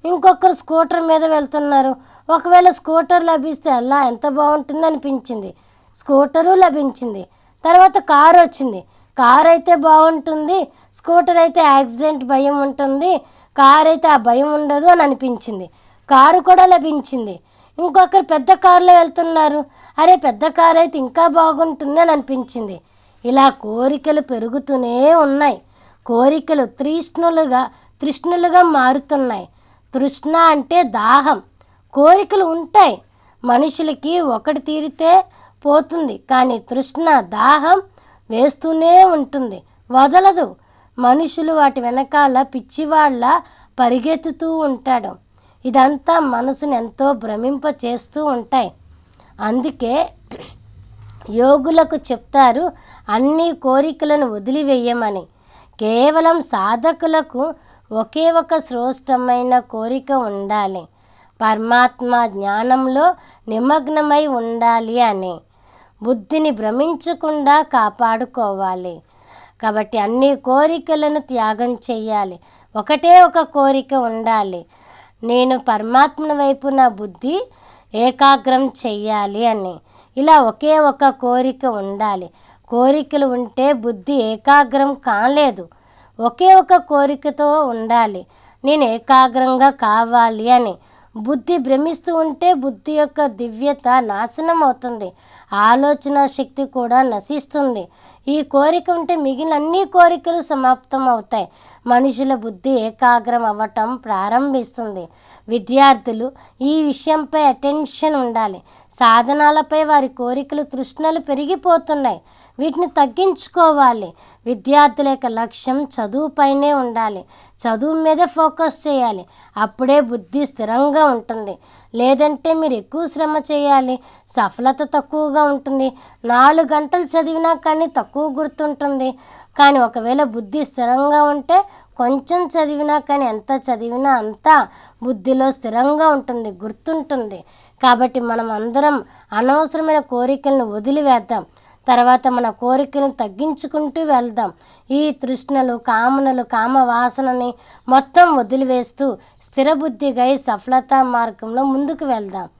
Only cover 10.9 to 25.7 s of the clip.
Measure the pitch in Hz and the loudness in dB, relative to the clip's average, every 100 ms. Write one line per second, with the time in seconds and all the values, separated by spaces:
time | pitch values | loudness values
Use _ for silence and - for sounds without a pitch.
10.9 | - - 339 359 339 330 330 311 277 262 | -14 0 2 4 2 2 4 4 4 2
11.9 | 233 302 302 254 269 277 285 277 269 277 | -2 -4 -4 -2 0 0 -2 -4 -4 -4
12.9 | 277 349 339 - _ _ - 269 294 311 | -2 0 -2 -4 _ _ 4 6 6 4
13.9 | 330 320 277 220 240 294 302 294 285 330 | 2 2 2 2 0 0 -2 -2 2 4
14.9 | 349 294 269 262 233 - 202 180 _ _ | 4 4 0 -6 -8 -10 -12 -14 _ _
15.9 | _ - 269 277 359 330 370 370 349 311 | _ 2 6 6 6 6 6 8 6 2
16.9 | 302 - 262 214 175 _ _ _ - 339 | -6 -6 -8 -8 -14 _ _ _ -6 0
17.9 | 370 370 381 370 311 254 370 370 359 359 | 4 4 2 2 -2 2 4 6 6 8
18.9 | 349 330 349 339 320 302 294 285 _ - | 6 6 -2 -2 2 0 0 -6 _ -14
19.9 | - 330 370 285 208 311 320 330 330 339 | 0 4 4 2 -2 -2 2 4 4 2
20.9 | 330 254 - 330 311 320 294 330 294 277 | -2 -6 0 2 4 2 2 -2 -2 -4
21.9 | 302 339 302 254 262 247 240 214 175 _ | 2 2 2 -2 -8 -8 -10 -12 -14 _
22.9 | _ _ _ 240 262 269 262 214 220 254 | _ _ _ -2 2 2 0 -10 -4 -2
23.9 | 294 311 302 285 240 226 269 277 269 240 | -2 -2 -2 -2 -8 -6 -8 -4 -4 -2
24.9 | 240 285 330 285 277 294 196 _ | 2 4 4 2 2 0 -2 _